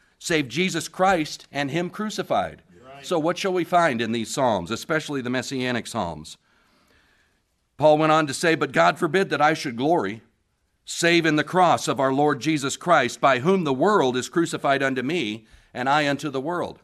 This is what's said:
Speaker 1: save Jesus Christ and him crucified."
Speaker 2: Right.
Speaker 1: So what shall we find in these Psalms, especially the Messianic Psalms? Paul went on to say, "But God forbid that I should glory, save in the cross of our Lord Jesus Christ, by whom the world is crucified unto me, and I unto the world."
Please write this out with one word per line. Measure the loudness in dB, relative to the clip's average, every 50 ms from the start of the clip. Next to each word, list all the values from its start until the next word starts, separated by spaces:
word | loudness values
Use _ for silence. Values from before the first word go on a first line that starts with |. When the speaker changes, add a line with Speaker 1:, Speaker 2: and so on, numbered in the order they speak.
| _ _ _ _
Speaker 1:
save | -6 -2 -2 -2 -2 -2
Jesus | -2 -2 -2 -2 -2 -4 -6 -6
Christ | -4 0 2 2 2 2 -2 -4 -8 -14 -16 _ -6
and | -6 -4 -4
him | -2 -4 -4 -4
crucified." | -6 -8 -8 -6 -6 -6 -4 -2 0 -2 -2 -2 -6 -14 _ _ -20 -20 -20
Speaker 2:
Right. | -20 -20 -16 -8
Speaker 1:
So | -4 -2 0
what | 0 0 -2
shall | -2 -2 -2 -2
we | -2 -2
find | 0 2 4 4 4 2 0
in | -2 -2 -2
these | -4 -4 -4 -2
Psalms, | 0 2 2 2 0 -2 -4
especially | -6 -6 -4 -4 -4 -4 -4 -4 -6 -6
the | -6 -4
Messianic | -4 -4 -4 -6 -6 -4 -4 -4 -4 -4 -6
Psalms? | -6 -6 -6 -6 -6 -6 -10 -14 -18 -20 -20 _ _ _ _ _ _ _ _ _ _ _ _ _ _ _ _ _ _ _ _ _ _ _ _ _ _ _
Paul | 2 4 6 6 6
went | 4 4 4
on | 4 2
to | 0 -2
say, | -2 0 0 2
"But | 2 0 0 2
God | 4 4 4 2 2
forbid | 0 0 0 0 0 0
that | 0 2 2
I | 2 2
should | 0 -2 -6 -4
glory, | -2 0 2 2 2 0 -2 -4 -8 -12 _ _ _ _ _ _ _ _ _ _ _ _
save | -12 -6 -2 2 2 4 4 4
in | 4 2
the | 2 0
cross | 0 2 4 4 4 4 2 0 -2
of | -2 0
our | 0 0 2
Lord | 2 2 2 0 0
Jesus | -2 -2 -2 -2 -2 -4 -6 -4
Christ, | 0 2 4 4 4 2 -2 0
by | 2 2 2 2
whom | 2 2 2 2 2
the | 0 0
world | 0 2 4 4 4 4 2 0
is | 0 -4 -2
crucified | -2 -2 -2 -2 -2 -2 0 0 0 2 0
unto | -2 -2 -2 -4
me, | -4 -4 -4 -4 -4 -6 -8 -12 _ -20 -20 _ _ -10
and | -6 -2 0
I | 2 2 2 0
unto | 0 -2 -4 -6
the | -6 -6
world." | -4 -4 -4 -4 -4 -6 -8 -12